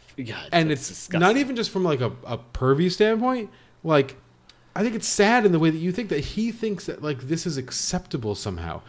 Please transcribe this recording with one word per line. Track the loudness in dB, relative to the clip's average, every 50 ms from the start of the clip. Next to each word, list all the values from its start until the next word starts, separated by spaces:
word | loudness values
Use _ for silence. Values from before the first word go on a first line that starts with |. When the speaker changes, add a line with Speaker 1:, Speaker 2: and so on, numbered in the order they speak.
| -20 -16 -12
Speaker 1:
God, | -12 -10 -10 -10 -12 -6 0 2
Speaker 2:
And | 2 2 2
Speaker 1:
that's | 0 -2 -4
Speaker 2:
it's | -6
Speaker 1:
disgusting. | -10 -12 -8 -4 0 4
Speaker 2:
not | 4 4 4 4
even | 2 0 -2
just | -4 -4 -4
from, | -2 0 0
like, | 0 2 0 0
a, | -2 -4 -6 -10
a | -8 -8 -8
pervy | -8 -10 -6 0 2 4 4 4 4 2 2
standpoint. | 4 4 4 4 2 2 0 0 -2 -4 -8 -12 -18 -20 _ _ _ 0
Like, | 2 4 4 4 2 -2 -16 -20 _ _ _ _ -20 -20 _ _ _ -4
I | -2 0
think | 0 -2
it's | -2 -4 -2
sad | 2 4 4 6 6 6 6
in | 6 6
the | 4
way | 4 2
that | 2 2
you | 0 -2 -2
think | -4 -4 -4
that | -4 -4
he | -4 -4 -4 -4 -2 -4 -4
thinks | -4 -4 -4 -4 -4 -6
that, | -8 -10 -6 -6
like, | -6 -6 -6 -4
this | -4 -4 -2 -2
is | -4 -4
acceptable | -4 -6 -6 -6 -6 -4 -2 -2 -4 -4 -4 -6 -4 -2 -4 -4
somehow. | -4 -4 -6 -6 -6 -6 -8 -8 -10 -12